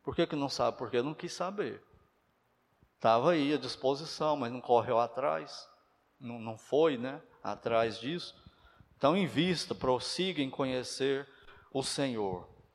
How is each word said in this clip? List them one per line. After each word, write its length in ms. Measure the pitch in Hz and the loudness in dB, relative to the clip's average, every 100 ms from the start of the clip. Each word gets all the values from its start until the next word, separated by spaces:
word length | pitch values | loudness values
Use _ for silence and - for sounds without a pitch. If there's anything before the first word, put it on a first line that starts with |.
Por 140 | 139 147 | -4 0
que 100 | 165 | 0
que 100 | 151 | 0
não 140 | 139 | -2
sabe? 260 | - 117 - | 0 0 0
Porque 280 | 117 123 | -2 0
não 100 | 139 | 0
quis 200 | 156 175 | -4 -8
saber. 500 | - 180 208 131 101 - - _ _ _ _ _ _ _ _ _ _ | -6 -4 -4 -6 -8 -16 -20 _ _ _ _ _ _ _ _ _ _
Tava 340 | 113 117 151 | 4 6 4
aí 200 | 165 139 | 4 2
à 40 | 147 | 0
disposição, 800 | 127 - 131 143 160 - 156 143 | -2 -2 -2 -2 -4 -2 0 0
mas 160 | 117 | -2
não 80 | 123 | -4
correu 400 | - 120 110 117 | 4 4 4 2
atrás, 720 | 120 - 151 160 147 - - _ _ _ _ _ | 0 0 -2 -2 -6 -14 -18 _ _ _ _ _
não, 200 | 123 117 | -12 -10
não 180 | 113 110 | -10 -10
foi, 400 | - 143 160 123 | 0 4 4 2
né, 240 | 127 151 - - | -4 -10 -16 -12
atrás 560 | - 104 117 113 113 98 | -8 -6 0 2 2 -2
disso. 440 | 123 175 - - - - - - _ _ | -6 -6 -8 -16 -20 -20 -20 -20 _ _
Então, 180 | 139 190 | 4 4
invista, 600 | 160 123 180 165 - 101 | 2 2 2 0 -2 -2
prossiga 640 | 131 123 - - 190 151 | 2 2 0 -2 -2 0
em 80 | 135 | -2
conhecer 800 | - 131 127 117 - 135 135 143 - - - - | -2 -2 -2 -4 -2 0 0 -4 -16 -20 -20 -6
o 120 | 135 | -4
Senhor. 640 | 131 - 139 113 98 90 - - - | -2 -2 -2 0 -2 -4 -8 -20 -20